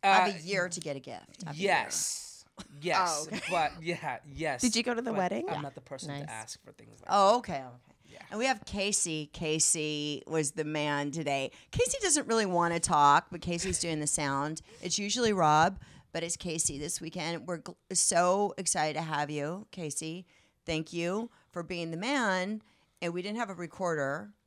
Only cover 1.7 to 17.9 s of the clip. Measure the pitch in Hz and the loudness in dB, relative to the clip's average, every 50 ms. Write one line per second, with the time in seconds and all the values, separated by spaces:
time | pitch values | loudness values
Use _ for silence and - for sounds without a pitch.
1.7 | 175 147 110 101 - - - - - - - - - - - _ _ - - - | 4 4 2 0 -2 -2 -2 -2 -4 -6 -10 -14 -18 -20 -20 _ _ -20 -18 -18
2.7 | - 143 147 175 156 190 185 175 160 147 156 156 - - - - 180 175 156 147 | -16 -8 -2 0 2 2 2 2 0 -2 -4 -6 -6 -6 -4 -2 0 2 2 0
3.7 | - 170 160 165 170 - 165 151 123 - - 147 139 139 160 156 135 120 - 247 | -2 -4 -6 -6 -6 -4 -4 -8 -8 -8 -10 -16 -10 -4 -4 -2 -2 0 0 2
4.7 | 208 226 226 240 240 226 247 254 220 202 185 180 196 226 330 370 - - 151 139 | 2 2 0 0 -2 -2 -2 -2 0 0 0 0 0 -2 -4 -4 -6 -6 -6 -8
5.7 | - - - - 139 131 - 151 143 143 143 151 113 110 110 - - - _ - | -10 -14 -14 -12 -12 -10 -8 -8 -8 -8 -8 -8 -10 -12 -10 -12 -16 -18 _ -20
6.7 | - - 110 113 110 110 - - 180 202 196 196 226 247 233 - 175 135 131 127 | -20 -20 -20 -20 -20 -16 -4 2 4 6 8 8 6 4 2 -4 -8 -8 -8 -12
7.7 | 120 123 _ _ - _ _ - - - - - - 214 247 262 254 208 - - | -16 -20 _ _ -20 _ _ -20 -20 -20 -16 -10 -6 -2 0 0 0 0 -4 -8
8.7 | - 202 196 202 202 - - 175 160 156 151 147 - - 175 156 156 160 151 - | -4 -2 -2 0 0 0 0 0 -2 -4 -6 -8 -10 -6 -2 -2 2 2 2 2
9.7 | - 165 151 151 151 147 147 151 147 - - - 156 160 151 143 - - 151 151 | 2 0 0 -2 -2 -4 -4 -4 -6 -6 -6 -2 0 0 0 0 -2 -4 -4 -2
10.7 | 151 151 147 147 147 143 143 147 143 165 156 143 139 139 135 131 - - - _ | -2 -2 0 0 0 0 -2 -2 -4 -4 -2 -2 -2 -2 -2 -6 -8 -14 -20 _
11.7 | - - 480 508 - 539 440 359 285 302 - - 226 226 214 190 180 170 170 170 | -2 0 0 0 0 -2 2 2 2 2 2 2 2 2 2 2 2 2 4 4
12.7 | 170 170 - - 175 147 143 143 143 160 - _ - 170 - 175 175 170 170 190 | 2 0 2 2 4 8 8 8 8 8 4 _ -12 -8 -4 -4 -2 -2 -2 -2
13.7 | 180 - - 170 160 151 151 147 - - 151 139 139 139 143 151 156 156 - - | -2 -2 -2 -2 -2 0 0 0 0 0 0 0 0 0 0 -2 -4 -8 -12 -18
14.7 | - - - 180 165 - 202 208 202 247 240 226 208 185 165 151 151 151 160 185 | -20 -10 -6 -4 -4 -2 -2 -2 0 2 2 2 4 6 6 6 8 8 6 6
15.7 | 196 - - - - - - _ - 170 165 170 - - - 180 156 165 - - | 4 -2 -14 -20 -20 -20 -20 _ -6 -6 -4 -4 -6 -6 -4 -6 -2 0 -2 -2
16.7 | 147 139 147 156 - - - 165 160 180 156 160 170 160 - - 175 160 - - | -2 -4 -6 -6 -6 -6 -8 -8 -6 -4 -4 -4 -4 -4 -4 -6 -8 -8 -8 -12
17.7 | 170 _ _ _ | -14 _ _ _